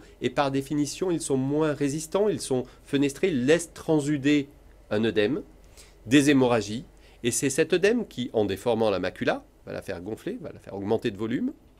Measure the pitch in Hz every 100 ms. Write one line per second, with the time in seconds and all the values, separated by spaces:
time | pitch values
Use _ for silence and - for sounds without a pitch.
0 | - - 123 - 139 135 135 151 143 -
1 | 185 160 - 135 135 147 156 139 143 156
2 | - 185 214 165 - 127 120 - - 139
3 | 143 139 190 139 127 165 - - - 156
4 | 143 151 135 147 139 - - - - 107
5 | 113 101 104 170 - - - - - -
6 | 107 143 139 139 123 120 104 110 170 -
7 | - - 120 - 139 147 156 180 196 240
8 | 202 - 120 113 101 95 123 113 110 92
9 | 90 - 127 254 - _ - 98 - 87
10 | 92 110 165 233 151 - - 98 101 110
11 | 123 98 110 143 254 - -